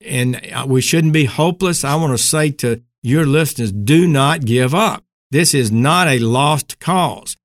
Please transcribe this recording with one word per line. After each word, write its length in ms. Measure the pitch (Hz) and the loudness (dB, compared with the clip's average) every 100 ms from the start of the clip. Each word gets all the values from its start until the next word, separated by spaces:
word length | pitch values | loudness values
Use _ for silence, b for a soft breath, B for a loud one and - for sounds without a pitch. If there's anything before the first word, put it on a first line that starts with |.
and, 400 | - 127 123 120 - | -8 -4 -2 -4 -8
uh, 100 | 123 135 | -8 -2
we 140 | 131 | 0
shouldn't 320 | - 165 160 | 2 2 2
be 120 | 156 | 2
hopeless. 580 | 123 - 165 175 185 165 | 2 0 -2 0 -2 -2
I 120 | 139 156 | -2 -2
want 200 | 156 120 | 0 0
to 80 | |
say 260 | - 156 156 | 0 0 -2
to 300 | 139 120 117 - _ | -2 -4 -4 -8 _
your 240 | 117 151 143 | -2 0 2
listeners, 460 | 151 151 - 110 | 2 0 -2 -4
do 340 | 101 101 160 175 | -2 2 4 4
not 380 | 143 139 165 | 2 2 0
give 300 | 113 123 127 | 0 0 2
up. 300 | 170 214 104 - _ _ | 0 0 -4 -12 _ _
This 220 | 143 160 | 0 2
is 180 | 143 110 | 0 0
not 340 | 113 139 175 170 | 2 2 2 2
a 140 | 127 | 0
lost 580 | 113 127 143 147 - - | 0 0 0 -2 -6 -8
cause. 580 | - 185 151 90 - - | -2 0 -2 -4 -12 -16